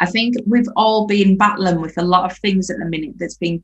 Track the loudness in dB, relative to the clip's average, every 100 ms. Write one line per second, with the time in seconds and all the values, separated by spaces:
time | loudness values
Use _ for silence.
0 | -2 0 -2 -2 0 2 2 0 2 2
1 | 0 2 4 4 2 2 0 0 -2 -4
2 | 0 2 0 -4 -2 0 -2 -6 -6 -6
3 | -8 -10 -10 -6 -4 -6